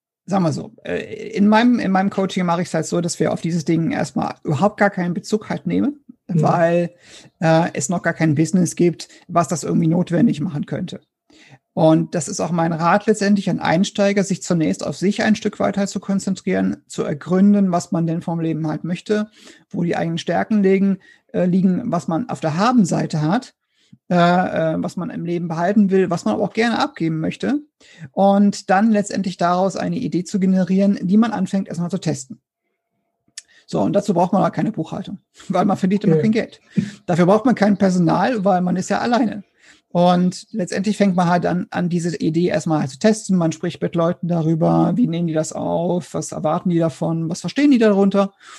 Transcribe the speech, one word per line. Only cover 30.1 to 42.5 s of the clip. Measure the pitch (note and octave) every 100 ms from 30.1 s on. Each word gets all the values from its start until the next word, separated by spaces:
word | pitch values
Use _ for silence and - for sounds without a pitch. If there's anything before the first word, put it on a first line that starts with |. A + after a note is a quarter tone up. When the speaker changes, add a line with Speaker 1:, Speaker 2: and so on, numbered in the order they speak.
| D#3+
Speaker 1:
zu | F#3 G3
generieren, | F#3+ F#3+ F3+ F#3+ G3+ G3
die | F3 G#3+
man | A#3
anfängt, | G3+ F#3 G3 -
erstmal | E3+ F3
zu | F#3+
testen. | D#3+ C#3 - - _ _ _ _ _ _ _ _ _ - - _ -
So, | -
und | G2
dazu | G3 -
braucht | E3+ F3+
man | F#3+
aber | E3+
keine | - D#3
Buchhaltung, | - D#3+ - - G3+ _
<laughs> | _ -
weil | F3+ G3+
man | F#3
verdient | F#3 G3+ -
immer | D#3
Speaker 2:
Ja. |
Speaker 1:
kein | A3
Geld. | A3 - - _ - - - -
Dafür | E3 F3
braucht | G#3+ B3
man |
kein | G#3+ G3+ G3
Personal, | G3 F3+ E3 D#3+ G#3+ A#3
weil | F#3+ F3+
man | F3+ F3+
ist | F3+
ja | G3+
alleine. | A#3 A#3 A3 G#3 - _ _ _ _
Und | F3 F3 F3+ F3+ - -
letztendlich | A3 F3 - G3 G3+
fängt | G3 F3+
man | F3
halt | F3+ E3+
an, | F3 -
an | F3+ F3
diese | F3 E3+ -
Idee | E3 D#3+
erstmal | F3